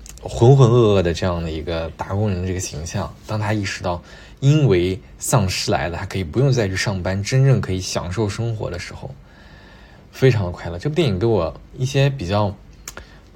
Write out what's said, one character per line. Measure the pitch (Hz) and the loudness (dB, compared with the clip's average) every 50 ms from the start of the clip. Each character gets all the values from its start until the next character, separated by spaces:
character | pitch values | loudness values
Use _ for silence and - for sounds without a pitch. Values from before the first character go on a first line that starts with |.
| - - - - | -20 -20 -18 -14
浑 | - - - - 117 123 139 | -12 -10 0 6 8 8 10
浑 | 139 131 110 | 10 8 8
噩 | 120 123 117 107 101 95 | 8 6 6 6 6 4
噩 | |
的 | 87 87 82 | 2 2 0
这 | - - | -2 -2
样 | 92 87 85 | -2 -2 -2
的 | 82 80 | -4 -6
一 | 78 80 | -6 -8
个 | 73 87 85 82 80 80 73 - | -6 -6 -6 -6 -6 -8 -8 -10
打 | - - | -8 -6
工 | 98 101 110 104 | -4 -2 -2 0
人 | 95 87 | -2 -2
的 | 90 92 | -2 -4
这 | 90 | -4
个 | 90 | -4
形 | 92 - - 71 80 | -6 -8 -8 -10 -10
象。 | - - 101 85 - - - - | -8 -6 -6 -6 -8 -10 -14 -10
当 | - 107 107 | -8 -6 -4
他 | 110 104 110 | -2 -2 -2
意 | 107 98 | -2 -2
识 | 95 - - - | -4 -6 -6 -4
到 | 95 87 87 - - - - - - - - | -4 -4 -6 -8 -14 -20 -20 -20 -20 -8 0
因 | 139 139 151 156 143 113 | 2 2 4 4 4 4
为 | 95 87 87 92 92 - - - - - | 4 4 2 0 -2 -4 -8 -14 -16 -12
丧 | - - - 120 95 92 | -4 0 0 0 0 0
尸 | - - - - | -2 -4 -2 -2
来 | 95 - - 85 | 0 0 -2 -4
了， | 87 85 | -6 -8
他 | 98 | -8
可 | 98 - 98 | -8 -6 -6
以 | 92 | -6
不 | 78 76 117 | -4 -2 0
用 | 135 143 | 2 2
再 | 127 123 107 95 | 2 2 0 0
去 | 95 | -2
上 | 92 - 110 98 92 | -2 -2 -2 -4 -4
班， | 87 95 95 101 98 | -4 -4 -4 -4 -2
真 | - 131 131 135 | 0 2 4 4
正 | 139 127 104 | 4 4 2
可 | 95 - | 2 -2
以 | 92 92 | -4 -4
享 | 90 - - 98 - 90 | -4 -4 -6 -6 -6 -4
受 | 90 113 110 101 | -4 -2 -2 -2
生 | - - 113 117 113 | -2 -4 -4 -4 -4
活 | 104 - 82 | -4 -6 -8
的 | 82 85 | -8 -10
时 | - - - | -10 -12 -12
候， | - - - - - - - - - - - - - - - - - - - - - - - | -12 -14 -14 -16 -18 -20 -20 -20 -20 -20 -20 -20 -20 -20 -20 -20 -20 -20 -20 -20 -20 -20 -20
非 | - - 135 131 | -2 2 4 4
常 | 107 104 92 | 4 4 0
的 | 87 | -4
快 | 85 - - 87 | -6 -8 -10 -10
乐。 | 85 87 | -10 -6
这 | - 147 | -6 -4
部 | 151 | -2
电 | 175 170 123 | 0 0 0
影 | 98 87 | 0 0
给 | 101 | 0
我 | 117 113 98 82 80 - - - - - - | 2 2 2 0 -2 -4 -10 -16 -18 -8 -6
一 | 131 | -6
些 | 131 - 139 139 139 | -2 0 2 2 2
比 | 135 135 90 85 | 0 -2 -4 -2
较 | 101 104 104 98 101 - - - - - - - - - - - - - - - - | 0 0 0 -2 -4 -8 -14 -20 -20 -20 -20 -18 -18 -18 -20 -20 -20 -20 -20 -20 -2